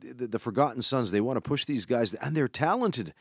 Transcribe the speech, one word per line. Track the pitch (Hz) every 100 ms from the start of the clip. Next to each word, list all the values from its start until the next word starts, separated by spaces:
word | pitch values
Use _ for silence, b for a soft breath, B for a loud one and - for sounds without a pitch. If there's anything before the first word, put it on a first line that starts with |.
The, | -
the, | 127 120
the | 110
Forgotten | 120 104 143 123
Sons, | 113 131 107
they | 101
wanna | 117 127
push | - 143 -
these | 135 -
guys, | 123 110
and | 98 135 156
they're | 131
talented. | - 156 226 233 127 85 -